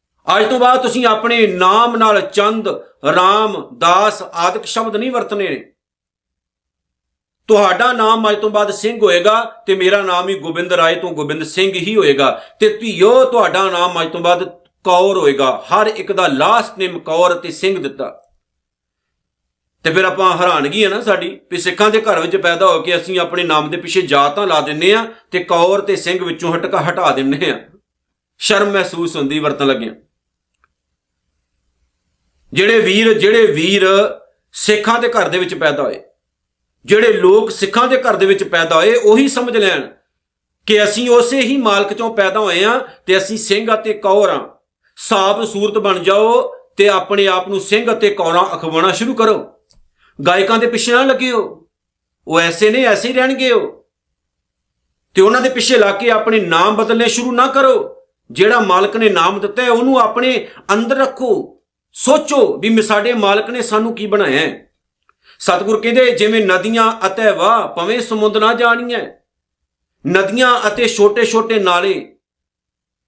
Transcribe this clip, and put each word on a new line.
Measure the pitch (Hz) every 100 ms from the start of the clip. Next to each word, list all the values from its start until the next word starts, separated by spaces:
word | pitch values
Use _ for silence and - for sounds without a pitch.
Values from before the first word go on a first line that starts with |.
| _ _ 160 196
ਅੱਜ | 220
ਤੋਂ | 254
ਬਾਅਦ | 247 254
ਤੁਸੀਂ | 247 254 233
ਆਪਣੇ | 214 233 233 208
ਨਾਮ | 180 185 214 240 233
ਨਾਲ | 220 202
ਚੰਦ, | - 202 208 220 202 - - _ 143
ਰਾਮ, | 175 185 208 214 170 - 120
ਦਾਸ | 170 185 208 208
ਆਦਿਕ | 180 170 180 214
ਸ਼ਬਦ | - 226 226 208
ਨਹੀਂ | 254
ਵਰਤਣੇ | 240 - 202 185
ਨੇ। | 127 - _ _ _ _ _ _ _ _ _ _ _ _ _ _ _ _ _ -
ਤੁਹਾਡਾ | 208 196 185 247
ਨਾਮ | 240 220 226 214
ਅੱਜ | 208
ਤੋਂ | 214
ਬਾਅਦ | 208 202
ਸਿੰਘ | 196 214 233
ਹੋਏਗਾ | 202 175 208 220 226 - -
ਤੇ |
ਮੇਰਾ | 190 185 202
ਨਾਮ | 190 175 185
ਹੀ | 180
ਗੋਬਿੰਦ | 160 160 175
ਰਾਏ | 170 165
ਤੋਂ | 175 180
ਗੋਬਿੰਦ | 151 147 160
ਸਿੰਘ | 156 180 190
ਹੀ | 180 175 220
ਹੋਏਗਾ। | 151 139 131 - - -
ਤੇ | 214 214
ਧੀਓ, | 226 170 202 254
ਤੁਹਾਡਾ | 254 233 180 185 190
ਨਾਮ | 175 175 170
ਅੱਜ | 160
ਤੋਂ | 170
ਬਾਅਦ | 170 175 185 - _ _
ਕੌਰ | 185 180 196 185
ਹੋਏਗਾ।" | 147 139 131 120 -
ਹਰ | 196 214
ਇੱਕ | 185 196
ਦਾ | 185 170
ਲਾਸਟ | 135 175 233 220 185
ਨੇਮ | 180 170
ਕੌਰ | - 165 180
ਅਤੇ | 175 170
ਸਿੰਘ | - 190 185
ਦਿੱਤਾ। | 139 - 120 - _ _ _ _ _ _ _ _ _ _ _ _ _ _ _ _
ਤੇ | 160
ਫਿਰ | 180
ਆਪਾਂ | 185 190 185 170
ਹੈਰਾਨਗੀ | 180 156 143 202
ਹੈ | 202
ਨਾ | 208
ਸਾਡੀ | 214 180 165 - _
ਵੀ | 175
ਸਿੱਖਾਂ | 185 180 214
ਦੇ | 220
ਘਰ | 220 170
ਵਿੱਚ | 170 185
ਪੈਦਾ | 170 170 190
ਹੋ | 160
ਕੇ | 170 175
ਅਸੀਂ | 180 180
ਆਪਣੇ | 170 180
ਨਾਮ | 170 151 151
ਦੇ | 170
ਪਿੱਛੇ | 170 185
ਜਾਤਾਂ | 147 143 143 208 196
ਲਾ | 156
ਦਿੰਨੇ | 147 151 185
ਆ | 220 226 - _
ਤੇ | 180
ਕੌਰ | - 170 180 196
ਤੇ | 202 185
ਸਿੰਘ | 170 185
ਵਿੱਚੋਂ | 180 - 170
ਹਟਕਾ | 170 175 185
ਹਟਾ | 165 175 156
ਦਿੰਨੇ | 131 135 147 165
ਆ। | 113 - _ _ _ _ _ _ _
ਸ਼ਰਮ | - 196 202
ਮਹਿਸੂਸ | 196 180 170 170 165
ਹੁੰਦੀ | 139 151
ਵਰਤਣ | 147 143 135
ਲੱਗਿਆਂ। | 120 110 - _ _ _ _ _ _ _ _ _ _ _ _ _ _ _ _ _ _ _ _ _ _ _ _ _
ਜਿਹੜੇ | 139 208 226
ਵੀਰ, | 190 202 226
ਜਿਹੜੇ | - 196 226 208
ਵੀਰ | 143 175 196 190 196 208 - _ _ _
ਸਿੱਖਾਂ | - - 214 214 233
ਦੇ | 240
ਘਰ | 233 175
ਦੇ | 180
ਵਿੱਚ | 180
ਪੈਦਾ | - 156 139
ਹੋਏ, | 123 - - _ _ _ _ _ _ _
ਜਿਹੜੇ | - 208 233
ਲੋਕ | 190 185 214 220
ਸਿੱਖਾਂ | - 196 226 254
ਦੇ | 262
ਘਰ | 240 180
ਦੇ | 190
ਵਿੱਚ | 190
ਪੈਦਾ | 196 170 165 160
ਹੋਏ, | 202
ਉਹੀ | 240 208 220 277
ਸਮਝ | 247 247 220
ਲੈਣ | 196 156 127 _ _ _ _ _ _ _ -
ਕਿ | 208
ਅਸੀਂ | 208 208 247
ਉਸੇ | 240 240 269
ਹੀ | 233 277
ਮਾਲਕ | 220 196 202
ਚੋਂ | 208 226
ਪੈਦਾ | 220 190 208
ਹੋਏ | 202 170
ਆ | 214 254 262 - -
ਤੇ | 185
ਅਸੀਂ | 190 220
ਸਿੰਘ | - 208 226
ਅਤੇ | 214 214
ਕੌਰ | - 196 202 185
ਆ। | 139 - _ _ _ _ -
ਸਾਫ਼ | - 202 190 208
ਸੂਰਤ | 220 202 208 214
ਬਣ | 196 180
ਜਾਓ | 175 202 220 240 - - _ -
ਤੇ | 202
ਆਪਣੇ | 190 190 202 196
ਆਪ | 185 190
ਨੂੰ | 196
ਸਿੰਘ | - 214 233
ਅਤੇ | 220 208
ਕੌਰਾਂ | 202 165 175 185 170
ਅਖਵਾਉਣਾ | 160 160 185
ਸ਼ੁਰੂ | 175 233
ਕਰੋ। | 226 220 202 - _ _ _ _ _ _ - 147
ਗਾਇਕਾਂ | 185 190 226
ਦੇ | 240
ਪਿੱਛੇ | 233 240
ਨਾ | 240
ਲੱਗੇ | 269 262 254
ਹੋ, | 226 170 - _ _ _ _ _ _ 151
ਉਹ | 165
ਐਸੇ | 170 170 214
ਨੇ, | 247
ਐਸੇ | 240 202 240
ਹੀ |
ਰਹਿਣਗੇ | 254 262 262 262
ਉਹ। | 233 - - _ _ _ _ _ _ _ _ _ _ _ _ _
ਤੇ | 185
ਉਹਨਾਂ | 202 254
ਦੇ | 254
ਪਿੱਛੇ | 254 - 240
ਲੱਗ | 202
ਕੇ | 196 233
ਆਪਣੇ | 214 220 220
ਨਾਮ | 175 165 202 214
ਬਦਲਣੇ | 220 233 233
ਸ਼ੁਰੂ | 240 247
ਨਾ | 240 269
ਕਰੋ। | 269 269 220 - - _ _ _
ਜਿਹੜਾ | 123 208 240
ਮਾਲਕ | 196 180 202 220
ਨੇ | 220
ਨਾਮ | 180 175 196
ਦਿੱਤਾ | 202 240
ਹੈ, | 247
ਉਹਨੂੰ | 233 262 254
ਆਪਣੇ | 226 240 254 247 - - -
ਅੰਦਰ | 214 233 269
ਰੱਖੋ, | 262 - 254 165 - _ _ _ _
ਸੋਚੋ | - 254 302 302 277 214 135
ਵੀ | 214
ਮ-, | 220
ਸਾਡੇ | 214 208 233
ਮਾਲਕ | 233 202 208 214
ਨੇ | 247
ਸਾਨੂੰ | 226 214 226
ਕੀ | 208 208
ਬਣਾਇਆ | 208 160 139
ਹੈ। | 151 - _ _ _ _ _ _ _ _
ਸਤਿਗੁਰ | 214 175 196 208
ਕਹਿੰਦੇ, | 226 247 247
"ਜਿਵੇਂ | 233 208 226 196
ਨਦੀਆਂ | 180 214 226 226 226 190
ਅਤੇ | 208 214
ਵਾਹ | 156 190 226 160
ਪਵੇਂ | 170 180 240
ਸਮੁੰਦ | 226 220 214 208
ਨਾ | 220
ਜਾਣੀਐ।" | 233 240 240 247 226 147 - _ _ _ _ _ _ _ _ 147
ਨਦੀਆਂ | 190 196 233 254 240 208
ਅਤੇ | 254 226
ਛੋਟੇ-ਛੋਟੇ | 208 202 233 214 226 220 220
ਨਾਲੇ | 185 175 196 180 - _ _ _ _ _ _ _ _ _